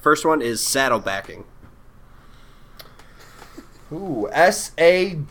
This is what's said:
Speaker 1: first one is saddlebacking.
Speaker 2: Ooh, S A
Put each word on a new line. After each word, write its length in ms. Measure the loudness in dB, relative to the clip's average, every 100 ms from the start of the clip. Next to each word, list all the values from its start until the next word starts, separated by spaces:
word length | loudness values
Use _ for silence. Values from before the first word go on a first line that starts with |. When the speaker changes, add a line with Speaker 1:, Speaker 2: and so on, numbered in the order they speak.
Speaker 1:
first 240 | 0 2 2
one 160 | 0
is 200 | -2 -4
saddlebacking. 840 | -2 0 0 0 -2 -6 -8 -16 -20 -20 -20 -20 -20 -20 -20 -20 -20 -20 -20 -20 -20 -20 -20 -20 -20 -20 -20 -20 -20 -20 -20 -20 -16
Speaker 2:
Ooh, 380 | -12 -8 -6 -2
S 400 | 4 4 2 -6 2
A 380 | 4 4 0 -4 -10